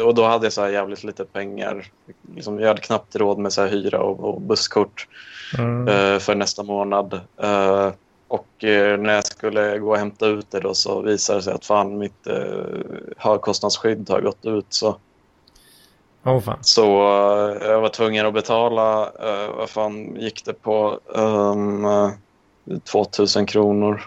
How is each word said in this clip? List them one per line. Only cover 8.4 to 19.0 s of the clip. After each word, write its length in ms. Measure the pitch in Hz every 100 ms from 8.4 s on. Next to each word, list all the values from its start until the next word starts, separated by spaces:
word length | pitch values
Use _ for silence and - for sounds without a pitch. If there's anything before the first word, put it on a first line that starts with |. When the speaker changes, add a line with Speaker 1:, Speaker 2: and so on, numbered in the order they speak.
| - _
Speaker 1:
eh, 360 | 110 104 101 101
när 140 | 107
jag 120 | 104 104
skulle 520 | - 110 107 104 104
gå 100 | 104
och 80 | 107
hämta 280 | 104 104 110
ut 240 | 104 101
det 80 | 98
då, 140 | 98
så 280 | 95 - 98
visade 380 | 104 104 - 104
det 40 |
sig 100 | 95
att 120 | - -
fan, 320 | 104 98 101
mitt, 300 | 101 - -
eh, 360 | - - - - - - 50 50 -
högkostnadsskydd 920 | - 104 107 98 104 - 113 110 98
har 120 | 95
gått 240 | - 120 113
ut, 200 | 107 -
så 280 | - 110 104 _ _ _ _ _ _ _ _ _ _ _ _
Speaker 2:
Åh, 160 | 127 131
fan. 160 | 104 -
Speaker 1:
så, 240 | - - 107 101 101 101 101 104 104 104
eh, 60 | 107
jag 120 | 110
var 80 | 110
tvungen 360 | - 113 110 107
att 80 |
betala, 680 | 107 107 113 117 113 110 110